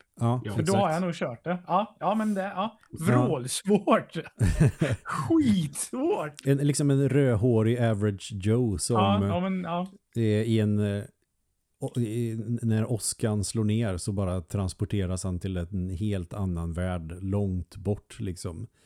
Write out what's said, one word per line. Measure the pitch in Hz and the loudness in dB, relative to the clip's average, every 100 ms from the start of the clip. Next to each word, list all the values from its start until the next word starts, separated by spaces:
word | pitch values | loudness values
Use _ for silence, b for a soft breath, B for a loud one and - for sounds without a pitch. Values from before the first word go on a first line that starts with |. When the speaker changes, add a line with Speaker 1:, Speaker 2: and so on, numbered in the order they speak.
| _ - | _ -2
Speaker 1:
Ja, | 117 123 110 | 0 0 -2
Speaker 2:
Ja. | |
Speaker 3:
För | 101 | -2
då | 160 | 2
har | 196 185 | 2 2
Speaker 1:
exakt. | |
Speaker 3:
jag | 160 185 | 2 -2
nog | 160 | -2
kört | 156 120 | -6 -6
det. | 160 175 - | -6 -6 0
Ja, | 180 220 - | 0 0 -4
ja, | 170 214 | -2 0
men | 214 | 0
det, | 190 | -2
ja. | 196 185 220 - _ | -4 -4 -6 -8 _
Speaker 1:
Ja. | - 160 | -4 2
Speaker 3:
Vrålsvårt. | 247 240 143 127 - 196 202 311 214 - 170 - - | 4 2 -2 -4 -4 2 2 4 2 0 -10 -8 0
Speaker 1:
<laughs> | 92 - 143 - 139 110 | 2 4 4 2 -2 -2
Speaker 3:
Skitsvårt. | - - - 330 262 190 147 - - 247 311 214 151 143 139 | -6 -6 2 4 4 2 0 -6 -8 -4 -2 -2 -4 -4 0
Speaker 1:
En, | 139 | 2
liksom | 143 147 143 | 2 2 2
en | 139 139 | 4 4
rödhårig | 143 135 113 123 110 110 120 | 4 4 4 4 4 4 4
average | 117 104 104 98 - | 2 2 0 -2 -6
Joe | 104 101 117 120 92 | -4 2 2 2 0
som, | - 117 | 0 2
Speaker 3:
Ja, | 196 202 | 4 4
Speaker 1:
eh, | 196 | 2
Speaker 3:
ja, | 175 | 0
men, | 190 190 | -2 -2
ja. | 170 175 185 190 _ 117 | -2 -4 -4 -10 _ 0
Speaker 1:
är | 110 104 | 2 2
i | 113 113 | 2 2
en, | 104 104 | 2 2
eh, | 104 101 - _ _ _ _ _ _ _ | 0 -2 -6 _ _ _ _ _ _ _
o-, | 135 127 | -6 -2
i, | 113 117 117 113 107 117 | -2 -2 -4 -4 -4 -2
när | 113 110 110 | 0 2 0
åskan | 113 - - 113 104 | -2 -4 -2 0 0
slår | 95 113 | 0 0
ner | 107 110 113 90 | 2 2 0 -2
så | - | -4
bara | 101 95 90 | -2 0 -2
transporteras | - 101 95 - 104 104 90 92 | -2 -2 -2 -2 -2 -2 -2 -2
han | 95 87 | -4 -4
till | 95 90 | -4 -4
en | 85 98 90 | -4 -4 -4
helt | 90 107 98 85 | -2 -2 -2 -4
annan | 104 92 85 85 | -4 -2 -2 -4
värld | 82 92 90 80 90 | -2 -2 -4 -6 -8
långt | 95 101 101 92 - 98 | -2 0 0 -2 -4 -6
bort, | 92 101 - - | -4 -4 -6 -8
liksom. | 101 87 92 85 110 b | -8 -6 -8 -8 -12 b